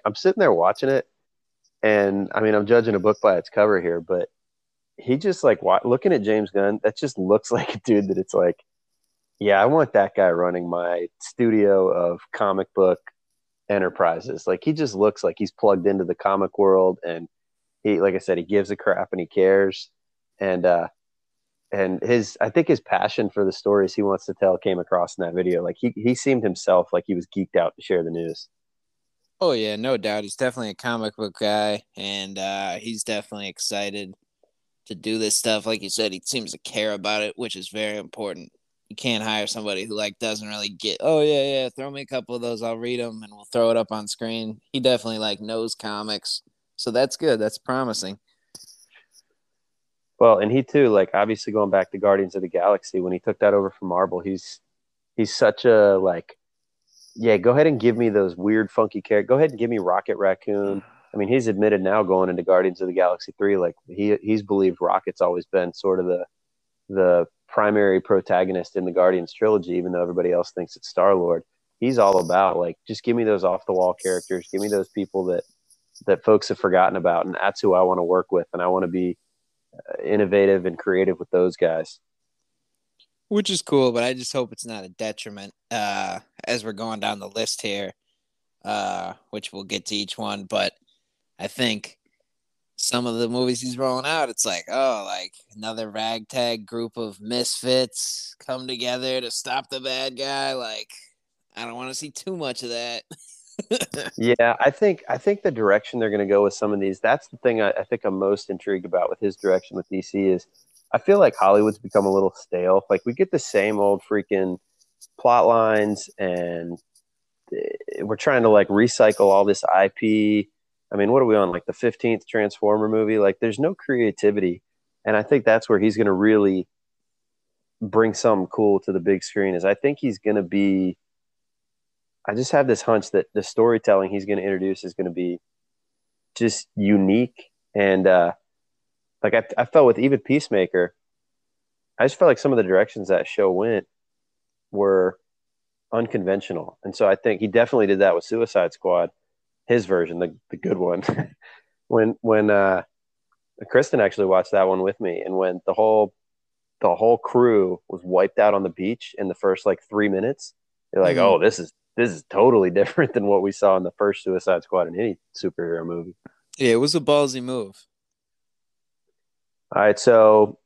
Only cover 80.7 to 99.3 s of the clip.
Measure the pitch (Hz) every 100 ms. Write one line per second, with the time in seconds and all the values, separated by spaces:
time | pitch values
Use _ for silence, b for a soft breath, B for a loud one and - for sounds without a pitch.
80.7 | 80 101 92 95 82 87 90 90 - 85
81.7 | 80 80 - _ _ _ _ _ _ _
82.7 | _ _ _ _ _ - 208 202 185 -
83.7 | 143 127 117 123 127 123 135 120 - 120
84.7 | 107 92 87 110 - 110 101 98 _ -
85.7 | 113 104 98 95 92 _ - - 120 110
86.7 | 101 113 107 104 101 98 113 110 - 107
87.7 | 101 95 _ _ _ _ _ _ _ 104
88.7 | 104 95 92 90 - _ 104 - 98 98
89.7 | 104 - 104 101 - 104 104 92 104 92
90.7 | _ _ _ _ _ _ - 98 - 120
91.7 | 107 - _ _ _ _ _ _ _ _
92.7 | - - 120 120 113 117 123 127 120 127
93.7 | 123 135 127 143 160 131 - 110 87 87
94.7 | 123 135 110 95 95 92 - _ 107 110
95.7 | 113 107 107 113 113 107 135 120 113 98
96.7 | 117 117 120 110 98 107 123 120 - 123
97.7 | 127 127 - - - - - - 127 127
98.7 | 120 123 127 131 131 120